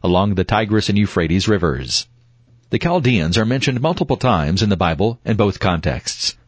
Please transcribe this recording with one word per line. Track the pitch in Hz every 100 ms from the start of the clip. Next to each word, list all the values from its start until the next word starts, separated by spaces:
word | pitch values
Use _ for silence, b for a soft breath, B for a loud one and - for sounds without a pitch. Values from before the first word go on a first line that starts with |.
along | 90 87 101 95
the |
Tigris | 92 110 110 107 101
and | 104
Euphrates | 104 - 82 90 95
rivers. | 104 82 65 64 - - _ _ _ _ _ _
The | 117
Chaldeans | 170 180 127 117 78 87
are |
mentioned | 110 135 - 123
multiple | 147 175 - 135
times | 127 98 73 90
in | 107
the | 92
Bible | 87 78 104 117
in | - 107
both | 104 -
contexts. | 101 87 80 64 - - - -